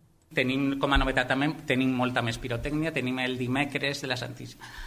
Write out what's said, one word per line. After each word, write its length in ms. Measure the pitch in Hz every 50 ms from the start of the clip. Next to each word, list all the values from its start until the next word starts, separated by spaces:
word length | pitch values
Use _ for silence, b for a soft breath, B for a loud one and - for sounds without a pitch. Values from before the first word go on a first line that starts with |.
| - _ _ _ _ _ -
Tenim, 460 | 156 131 127 131 135 139 135 139 139
com 160 | 151 139 139
a 20 |
novetat 300 | 135 135 131 127 127 127 - 135
també, 160 | 135 139 147 151 - -
tenim 240 | - 131 123 131 131 131
molta 300 | 123 123 123 123 127 120
més 160 | 117 113 -
pirotècnia. 540 | - 127 117 117 117 147 143 151 156 165 156
Tenim 240 | 131 123 127 127 131
el 140 | 127 127 127
dimecres 680 | 123 127 120 127 135 143 139 - 143 135 139 143 - -
de 20 |
la 100 | 135 127
Santíssima, 540 | 120 - - - - 127 120 - B B B B B B